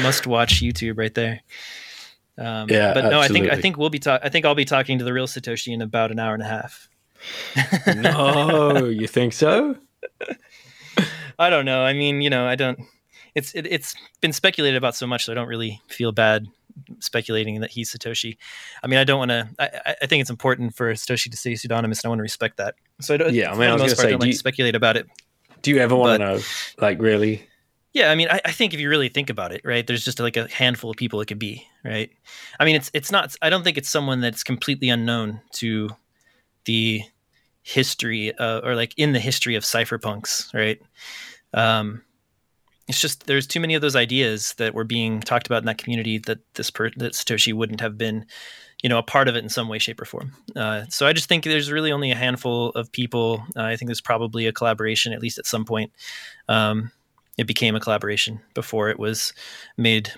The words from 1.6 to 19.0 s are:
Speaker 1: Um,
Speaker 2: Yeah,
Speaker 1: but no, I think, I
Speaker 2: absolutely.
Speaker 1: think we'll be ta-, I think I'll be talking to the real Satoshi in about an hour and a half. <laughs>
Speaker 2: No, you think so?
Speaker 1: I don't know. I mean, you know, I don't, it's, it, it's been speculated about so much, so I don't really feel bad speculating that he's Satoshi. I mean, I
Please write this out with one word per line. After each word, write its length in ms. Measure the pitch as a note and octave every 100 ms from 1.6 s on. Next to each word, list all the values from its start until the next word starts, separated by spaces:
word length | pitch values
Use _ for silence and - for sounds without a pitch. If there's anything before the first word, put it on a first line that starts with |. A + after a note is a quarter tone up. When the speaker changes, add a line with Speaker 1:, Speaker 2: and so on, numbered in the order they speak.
| - - - - - _ _ -
Speaker 1:
Um, 300 | A#2 A2 G#2+
Speaker 2:
Yeah, 240 | A2 G#2
Speaker 1:
but 120 | -
no, 160 | - D3+
I 80 | C#3
think, 160 | G#2
I 60 | -
Speaker 2:
absolutely. 120 | -
Speaker 1:
think 140 | F#3+ D3+
we'll 140 | D3+
be 80 | D3+
ta-, 180 | D3 C3
I 100 | C#3+
think 160 | E3 D3+
I'll 100 | D3
be 80 |
talking 340 | C3+ C#3 C3 C3
to 60 |
the 80 | B2
real 160 | B2+ B2+
Satoshi 440 | B2+ B2 A2+ -
in 80 | A#2
about 280 | A2 A#2 A2+
an 80 | A2
hour 160 | A2+
and 80 | G#2+
a 40 | A2
half. 420 | A2 - - - _ _ _ - - - C#3 C3+ F#3+ -
<laughs> 100 | G3+
Speaker 2:
No, 880 | G#3 D3+ C#3 D3 D3+ D#3 D3 C#3+ B2
you 200 | G#2+ A2
think 260 | C3 B2
so? 440 | - D#3 G#3 D4 C4 _ _ - - - - _ - - - - - D#3 - C#3+ -
Speaker 1:
I 120 | E3+
don't 140 | D#3+
know. 200 | C3+ C3
I 80 | C3
mean, 280 | C#3+ C#3+ C#3+
you 100 | C#3+
know, 160 | B2+ B2
I 100 | C3
don't, 240 | C3 B2+ B2+ _ _ - -
it's, 200 | D#3 C#3+
it, 120 | E3+ D#3+
it's 280 | E3 - - - _
been 120 | D#3+
speculated 440 | C#3+ F#3+ F3 C#3+ C3
about 200 | B2+ -
so 100 | B2
much, 200 | A#2+ -
so 60 |
I 20 |
don't 140 | A#2 A#2+
really 320 | A#2 A2+ G#2 -
feel 240 | - A#2
bad 340 | A2 A2 G#2+ G#2 _ _ - - -
speculating 600 | - A#2 A2+ A2 G#2+ G#2+
that 100 | A2
he's 240 | A#2 A2+
Satoshi. 440 | A2+ A#2 A2+ A#2 A2 - - - -
I 40 | B2+
mean, 120 |
I 60 | C3